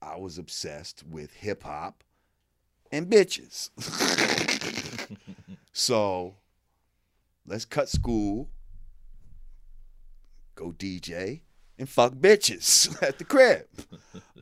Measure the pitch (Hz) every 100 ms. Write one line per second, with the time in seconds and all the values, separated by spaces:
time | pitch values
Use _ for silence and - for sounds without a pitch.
0 | - 85 95 80 80 - 80 73 85 -
1 | 78 80 73 - 104 95 - 76 92 -
2 | _ _ _ _ _ _ _ _ _ 147
3 | 175 214 180 - - - - - - -
4 | - 90 - 76 - - - - - 120
5 | - 107 - - - 185 _ - - 113
6 | 101 92 90 101 _ _ _ _ _ _
7 | _ _ _ _ - 107 - 147 135 -
8 | 117 110 104 107 151 - - - - -
9 | - - - - - - - - - -
10 | - - - - - - 85 82 98 90
11 | 80 85 95 156 - _ - - 135 -
12 | 120 131 185 208 - 95 - - - -
13 | 147 - 175 277 247 - - - - -
14 | _ - - -